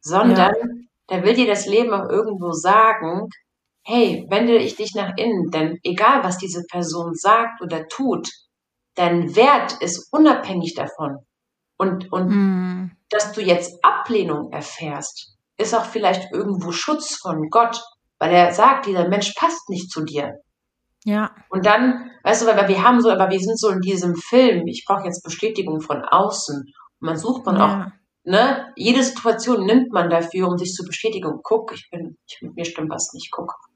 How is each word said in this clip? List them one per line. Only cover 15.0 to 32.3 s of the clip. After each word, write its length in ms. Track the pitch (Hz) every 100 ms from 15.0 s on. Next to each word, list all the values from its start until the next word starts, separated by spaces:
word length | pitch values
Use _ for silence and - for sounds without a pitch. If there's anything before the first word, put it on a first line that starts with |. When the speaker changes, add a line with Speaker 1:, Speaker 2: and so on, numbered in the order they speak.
| 143 - - _ _ _
Speaker 1:
ist 180 | 214 233
auch 100 | -
vielleicht 460 | - 202 190 -
irgendwo 380 | - 196 185 175
Schutz 460 | 170 - 302 - -
von 320 | 190 156 156
Gott, 320 | 226 233 - - _ _ _
weil 120 | 160
er 200 | 175 175
sagt, 320 | 170 247 262 202
dieser 220 | 185 175
Mensch 240 | 196 185 -
passt 340 | 330 339 -
nicht 220 | 180 185
zu 120 | - 156
dir. 300 | 165 - - _ _ _ _ _ _ 214
Speaker 2:
Ja. 260 | 208 214 _ _
Speaker 1:
Und 160 | 190 196
dann, 460 | 220 254 247 - -
weißt 200 | - 220
du, 40 | 226
weil, 80 | 208
weil 120 | 196
wir 140 | 185
haben 180 | 233 247
so, 100 | 220
aber 180 | 190 185
wir 100 | 190
sind 200 | 185 -
so 100 | 220
in 120 | 185
diesem 340 | 185 190 180 165
Film, 520 | - 240 254 180 170
ich 180 | - -
brauche 180 | 196 185
jetzt 180 | 180
Bestätigung 580 | 165 - 214 220 180 156
von 200 | 156 123
außen. 560 | - 180 202 - - 143
Und 460 | 135 _ - _ 160
man 120 | 160
sucht 280 | 214 254 -
man 120 | 196
Speaker 2:
Ja. 40 |
Speaker 1:
auch, 300 | - 196 185 _ _ _
ne, 480 | - 190 254 262 - -
jede 260 | 196 254
Situation 640 | 247 - 233 220 - 226 190
nimmt 260 | 247 254
man 180 | 185 170
dafür, 380 | 170 170 185 180
um 100 | 180
sich 160 | 175
zu 120 | - 175
bestätigen. 540 | - 220 196 170 151
Guck, 300 | - 220 -
ich 160 | - -
bin, 260 | 170 - -
ich, 140 | _